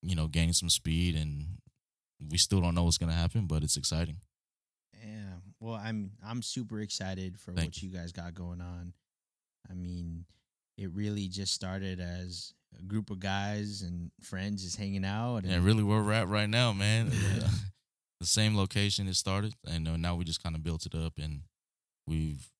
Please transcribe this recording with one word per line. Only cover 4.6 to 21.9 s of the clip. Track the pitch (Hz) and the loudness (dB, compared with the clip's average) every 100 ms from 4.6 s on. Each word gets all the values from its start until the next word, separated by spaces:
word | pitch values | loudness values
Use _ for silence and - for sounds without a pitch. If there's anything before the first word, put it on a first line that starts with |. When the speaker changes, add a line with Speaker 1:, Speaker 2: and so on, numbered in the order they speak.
| _ _ _ 104 107 107 101 90 95 - | _ _ _ -18 -14 -12 -12 -12 -16 -14
Speaker 2:
Well, | 113 113 | -10 -8
I'm, | 107 110 101 104 107 | -4 -4 -6 -10 -8
I'm | 123 | -6
super | 113 - 117 110 | -4 -6 -4 -6
excited | 104 - 95 95 92 95 | -4 -4 -4 -4 -6 -8
for | - | -8
Speaker 1:
Thank | 90 80 | -2 -2
Speaker 2:
what | 82 | -4
Speaker 1:
you. | 92 | -8
Speaker 2:
you | 92 | -8
guys | 85 | -10
got | 87 85 | -10 -10
going | 85 87 87 | -8 -10 -8
on. | 87 87 87 87 _ _ _ _ _ _ - | -10 -10 -12 -14 _ _ _ _ _ _ -14
I | |
mean, | 90 90 87 85 82 87 _ _ _ _ - | -8 -6 -6 -6 -8 -10 _ _ _ _ -8
it | 98 | -6
really | 87 104 104 95 | -2 -2 0 -2
just | 92 95 | -4 -4
started | - 95 95 98 90 | -4 -4 -4 -4 -4
as | 87 90 90 87 - _ _ - | -6 -6 -8 -10 -12 _ _ -16
a | |
group | 92 107 104 | -4 -4 -4
of | 98 | -6
guys | 95 98 101 104 104 104 | -2 0 0 -2 -4 -6
and | 92 87 85 _ | -6 -6 -6 _
friends | - 95 98 104 | -10 -4 -4 -4
just | 92 85 | -6 -4
hanging | 101 98 95 | -2 -2 0
out | 104 120 120 95 | 0 0 -2 0
Speaker 1:
Yeah, | 90 | 4
Speaker 2:
and | |
Speaker 1:
really | 90 110 | 6 6
where | 104 107 | 6 4
we're | 104 | 6
at | 107 95 | 4 4
right | 104 104 | 2 4
now, | 113 123 | 4 4
man. | 98 101 110 113 113 | 4 4 4 4 2
Speaker 2:
<laughs> | 101 104 | 2 4
Yeah. | 110 - 101 - _ _ _ _ | 4 2 0 -10 _ _ _ _
Speaker 1:
The | 87 | 2
same | - 107 107 | 4 6 4
location | 95 104 101 95 98 | 2 2 2 2 0
it | 92 | 0
started, | - 95 107 - - | 2 0 -2 -6 -4
and, | 82 80 | -2 0
uh, | 82 | 0
now | 85 85 | 0 0
we | 85 | -2
just | 80 | -2
kinda | 85 80 | -2 -4
built | 78 80 - | -2 -4 -4
it | |
up, | 82 80 - | -4 -4 -4
and | 76 73 80 _ _ _ _ | -6 -6 -10 _ _ _ _